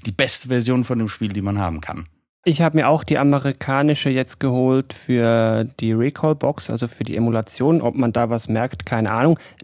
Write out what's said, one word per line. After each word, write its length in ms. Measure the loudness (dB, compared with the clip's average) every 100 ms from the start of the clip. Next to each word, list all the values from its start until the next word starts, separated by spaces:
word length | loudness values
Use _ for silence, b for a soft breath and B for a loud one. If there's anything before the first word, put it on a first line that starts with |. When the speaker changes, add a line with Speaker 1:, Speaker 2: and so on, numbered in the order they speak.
Speaker 1:
die 80 | -6
beste 360 | -2 0 -2 -2
Version 360 | 0 2 0
von 140 | 0 -2
dem 120 | -4
Spiel, 220 | -4 -6
die 120 | -2
man 160 | -2 -2
haben 200 | -2 -4
kann. 280 | -8 -12 -14 _ _ _ 0
Speaker 2:
Ich 160 | 2
habe 140 | 2 4
mir 140 | 4
auch 160 | 2 2
die 120 | 2
amerikanische 920 | 4 2 0 -4 -2 0 2 2 0
jetzt 320 | 0 -2 -2
geholt 500 | 0 2 2 2 0
für 720 | -6 -2 2 4 4 2 0 -2 -4
die 140 | -2
Recall-Box, 760 | 0 0 0 0 0 -2 -2 -6
also 200 | -4 -6
für 160 | -6 -6
die 100 | -2
Emulation. 640 | 0 0 -2 -2 2 2
Ob 140 | 2 0
man 160 | 0
da 180 | 2 0
was 200 | -2 -2
merkt, 360 | -2 -2 -6 -4
keine 260 | -2 0
Ahnung. 280 | 2 2 2 B -10